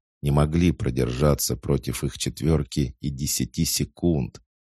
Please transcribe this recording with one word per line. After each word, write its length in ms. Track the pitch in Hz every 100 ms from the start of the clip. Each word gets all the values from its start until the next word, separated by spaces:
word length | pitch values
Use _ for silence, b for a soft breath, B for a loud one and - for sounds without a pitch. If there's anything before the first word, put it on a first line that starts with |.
| _ _
не 80 | 71
могли 420 | 71 73 82 87
продержаться 880 | - 67 64 60 64 73 - - 65
против 460 | 73 69 - -
их 160 | 71 -
четвёрки 760 | - - 78 78 73 - 65 -
и 100 | 71
десяти 560 | 67 69 - 65 - 82
секунд, 760 | - - - 87 78 57 - _ _